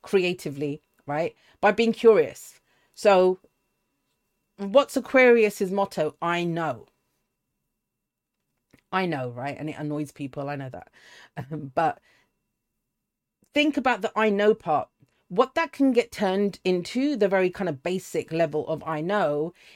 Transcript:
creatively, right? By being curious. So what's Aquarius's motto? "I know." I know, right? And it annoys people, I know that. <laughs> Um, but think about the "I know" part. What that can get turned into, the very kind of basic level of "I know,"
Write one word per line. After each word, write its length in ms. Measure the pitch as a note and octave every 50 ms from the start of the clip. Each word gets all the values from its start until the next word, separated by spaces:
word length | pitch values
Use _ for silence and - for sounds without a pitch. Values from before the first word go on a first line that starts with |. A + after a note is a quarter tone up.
| -
creatively, 800 | - - G3 F3+ F3+ F3+ F3+ - D#3 C#3 C#3 D3 C#3+ C#3+ D3+ - _ _ _ _
right? 300 | - C#3+ D3+ E3+ D#3 - _ _ _ _ _
By 120 | - G#3 G#3
being 200 | - A#3 A3+ A3
curious. 680 | - - A#3 G#3+ F3+ D3 G#2 - - - - - _ _ _ _ _ _ _ _
So 460 | - - G#3+ G3 F#3 F#3 F#3 F#3 - _ _ _ _ _ _ _ _ _ _ _ _ _ _ _ _ _ _ _ _ _ _ _ -
what's 380 | G3+ G3 G3 C#4 C4+ - -
Aquarius's 760 | C4+ A3 - - C4 B3+ B3 A#3+ A#3 G#3+ G#3 G3+ - G3+ F3+
motto? 440 | F#3 F#3+ G3 G3 - - D#3 D#3 - _
"I 240 | E3+ E3+ F3 F3 F3
know." 420 | E3+ E3 E3 E3 D3+ - A2+ - _ _ _ _ _ _ _ _ _ _ _ _ _ _ _ _ _ _ _ _ _ _ _ _ _ _ _ _ _ _ _ _ _ _ _ _ _ _ _ _ _ -
I 140 | F#3 F#3+
know, 240 | F3 D#3+ C#3 B2+ B2
right? 260 | A#2+ B2 B2+ C#3+ C#3 -
And 120 | D3 D#3
it 60 | - -
annoys 340 | D3+ D3 D3 D3 D3+ C#3 -
people, 360 | - C#3+ C3+ - D3 C#3 C#3
I 60 | D3
know 120 | C#3 C#3 C3
that. 200 | B2+ - - - _ _ _ - - - - _ _
<laughs> 140 | - B2 C3+
Um, 220 | D#3+ D3+ D3+ C#3 -
but 240 | E3 E3 D3+ - - _ _ _ _ _ _ _ _ _ _ _ _ _ _ _ _ _ _ _ _ _ _ _ _ _ _ _ _ _ _ _
think 220 | D4 D4 D#4 C#4 D4
about 240 | A#3 C4 A#3+ G3 F#3+
the 100 | G#3+ -
"I 140 | G#3 A3 A3
know" 260 | G3+ G3 G#3 G#3+ G#3+
part. 340 | A3 - F3 D3+ C#3 - - _ _ _ _ _ _ _ _
What 260 | F3+ F#3+ B3+ B3 -
that 180 | E4 E4 C#4+ -
can 200 | - C#4 C4+ B3
get 200 | A#3+ A#3 - -
turned 480 | - G#3+ F#3+ F#3 G3+ G3+ G3+ F#3 - _
into, 540 | F#3 F#3 F3+ F3 - - B3 C4+ D4 D4
the 100 | A3 G#3
very 220 | F#3+ G3 F#3+ F#3 F3+
kind 220 | F3+ - G3+ F3
of 120 | D3+ C3 -
basic 480 | F3 F#3 F#3+ - - - E3 D3 -
level 380 | D#3+ E3 E3+ D#3 C#3+ D3+ B2+ -
of 140 | D#3+ D3 -
"I 160 | D#3+ D#3+ D3+
know," 540 | D#3 F3+ G3+ G#3 F#3 D3 D3 D3 D#3 F3 - _ _ - -